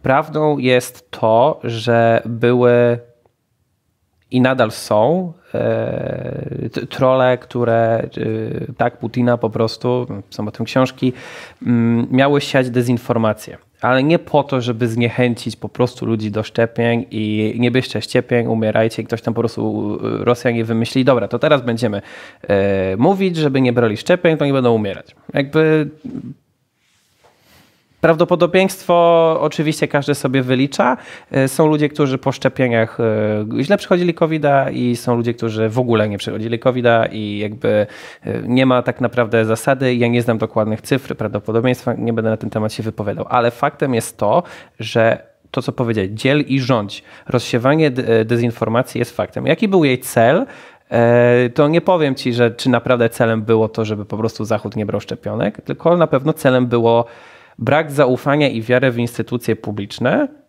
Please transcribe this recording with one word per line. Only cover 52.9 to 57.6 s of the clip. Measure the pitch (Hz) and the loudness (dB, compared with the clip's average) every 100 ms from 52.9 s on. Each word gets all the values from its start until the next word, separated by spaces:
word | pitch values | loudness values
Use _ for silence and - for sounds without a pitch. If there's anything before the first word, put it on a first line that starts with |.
| 123 113 | 2 2
celem | - 117 110 | 2 0 0
było | 107 113 107 | 2 2 2
to, | - 107 | -2 -4
żeby | 104 101 | -6 -6
po | 107 | -4
prostu | 117 - 110 | -6 -6 -4
Zachód | 107 104 104 | -4 -4 -6
nie | 104 | -4
brał | 104 | -6
szczepionek, | - 117 - 107 190 - | -6 -10 -8 -4 -4 -6
tylko | - 139 165 175 | -10 -4 0 2
na | 160 | 2
pewno | 135 143 | 0 -2
celem | 151 139 127 123 | 0 2 2 2
było | 120 117 117 117 - - - - | 2 2 2 0 -10 -20 -20 -20
brak | - | -6